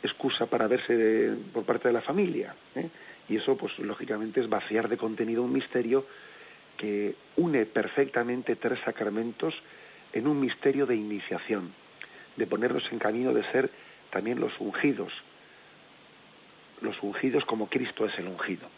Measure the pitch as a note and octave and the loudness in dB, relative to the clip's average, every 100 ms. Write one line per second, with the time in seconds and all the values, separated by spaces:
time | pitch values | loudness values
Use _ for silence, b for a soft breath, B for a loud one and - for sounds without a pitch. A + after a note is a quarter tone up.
0 | - - C3+ - A#2 A#2+ A2 B2 - A#2+ | -4 -2 -2 0 0 2 4 2 4 4
1 | A2 A2 A2+ A2 G#2 A#2 - A#2+ B2 A#2 | 6 4 2 0 -4 -4 0 2 2 2
2 | - F3+ F#3+ - - - - C3+ E3 B | 2 2 2 0 -4 -10 -10 -8 -8 B
3 | B B - G#2+ - C3 - - G#2 G#2 | B B -4 0 2 0 0 -6 -6 -6
4 | - G#2+ A2 C3 A2+ G#2+ - G#2+ A2+ A#2 | -4 -4 0 0 2 0 0 0 0 0
5 | A2+ G#2+ A2+ A#2 B2 C3+ C3 B2 A#2 C3+ | -2 -2 0 0 2 0 0 -2 2 2
6 | C3+ B B B B B B - G#2+ G#2 | 0 B B B B B B -8 -2 0
7 | G#2 - - - E3+ C#3+ G#2+ A#2 F#2 - | -2 -4 -4 2 4 4 4 0 0 2
8 | C3+ B2 A#2+ B2 A#2+ A2+ A#2 B2 - - | 2 2 0 -2 -2 -2 0 -2 -4 -2
9 | G#2 G#2 A#2 - E3 D#3 B B B B | -2 0 -2 -2 -4 -4 B B B B
10 | B - C3+ C#3+ C3 - C#3+ C#3 C3 A#2 | B 0 2 2 0 2 2 2 2 2
11 | G#2+ G#2 - F2 - G#2 F2 - - - | 0 -6 -4 -6 -2 -2 -4 -12 -20 -20
12 | B B B - A2 G#2 B2 - - A#2 | B B B -4 0 2 2 0 -2 0
13 | G#2 A2+ B2+ B2 - C3 C3+ B B B | 0 2 2 2 2 0 0 B B B
14 | - F#2+ G#2+ B2 C#3 - G#2 - D3 G#2+ | -6 -4 -2 -2 -2 -2 -6 2 2 2
15 | G2+ - - B B B B B B - | -4 -10 -16 B B B B B B -20
16 | - - - - - - - - A2 G2+ | -20 -20 -20 -20 -20 -20 -20 -8 -8 -4
17 | G2+ G2 C3 C#3 - A2+ G#2 - A#2+ - | -6 -2 0 0 0 -2 -2 -2 -4 -2
18 | G#2+ - F2+ F2+ - F2+ - | -4 -2 -8 -6 -6 -6 -8